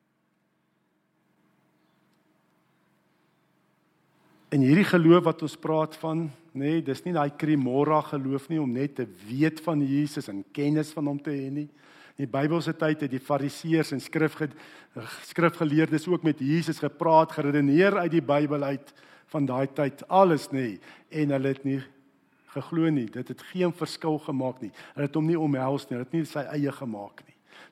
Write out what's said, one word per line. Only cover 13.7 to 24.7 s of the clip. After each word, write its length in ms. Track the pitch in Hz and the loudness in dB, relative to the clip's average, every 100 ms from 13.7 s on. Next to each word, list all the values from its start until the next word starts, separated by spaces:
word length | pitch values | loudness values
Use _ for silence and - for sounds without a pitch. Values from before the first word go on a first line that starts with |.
| 160 147 135 | 0 0 -4
en 80 | |
skrifge-, 460 | - 160 156 - 151 - - - - - 110 - - | -4 -2 -2 -2 -8 -8 -20 -20 -18 -14 -14 -14 -10
skrifgeleerdes 760 | - 175 - 160 147 160 151 165 | 0 2 2 2 2 4 2 0
ook 180 | 170 160 | 0 0
met 160 | 147 | 0
Jesus 380 | 135 165 156 151 | 0 0 0 -4
gepraat, 480 | 147 - 165 160 156 | -6 -2 4 6 6
geredeneer 640 | - 143 147 143 151 196 196 | 2 0 2 4 6 6 4
uit 100 | 170 165 | 2 0
die 60 | |
Bybel 440 | 135 147 147 147 139 | 2 2 2 -2 -2
uit 180 | 135 - - - - _ | -4 -10 -20 -20 -20 _
van 160 | 156 135 | -4 -2
daai 180 | 127 139 | -2 -2
tyd, 320 | 139 143 143 - | -2 -4 -4 0
alles, 380 | 185 190 151 - | 4 6 4 0
nê, 240 | 135 120 92 - - _ | -4 -4 -6 -14 -20 _
en 240 | 156 147 | -4 0
hulle 240 | 139 139 135 | 0 0 -2
het 80 | |
nie 160 | 139 135 131 _ _ _ _ _ _ | -4 -4 -6 _ _ _ _ _ _
geglo 400 | 139 - 165 165 | -12 -6 0 2
nie. 160 | 147 113 | 0 -2
Dit 240 | 123 127 | -8 -10
het 160 | 127 - | -12 -8
geen 180 | 180 175 | -2 -2
verskil 480 | 165 156 - 165 151 | -2 -8 -6 -4 -4
gemaak 400 | - 135 131 123 | -4 -4 -4 -6
nie. 120 | 104 | -12